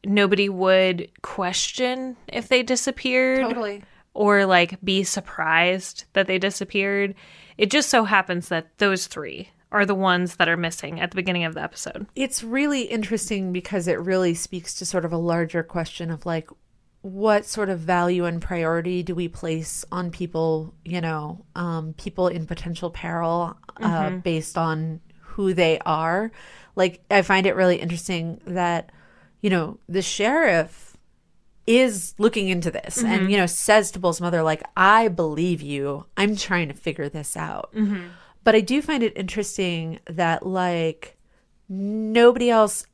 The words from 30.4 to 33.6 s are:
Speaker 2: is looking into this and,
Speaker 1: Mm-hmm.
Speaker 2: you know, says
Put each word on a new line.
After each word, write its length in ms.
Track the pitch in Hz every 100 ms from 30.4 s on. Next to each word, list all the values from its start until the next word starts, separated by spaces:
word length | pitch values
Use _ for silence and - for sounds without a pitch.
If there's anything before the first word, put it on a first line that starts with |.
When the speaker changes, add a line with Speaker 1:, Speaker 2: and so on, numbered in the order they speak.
| 294 170 156 - - - _ _ _ _ _ _ -
Speaker 2:
is 480 | 240 262 202 - -
looking 320 | 220 226 190
into 220 | 180 165
this 260 | - - -
and, 240 | 226 208
Speaker 1:
Mm-hmm. 80 | 190
Speaker 2:
you 80 | 202
know, 80 | 175
says 460 | -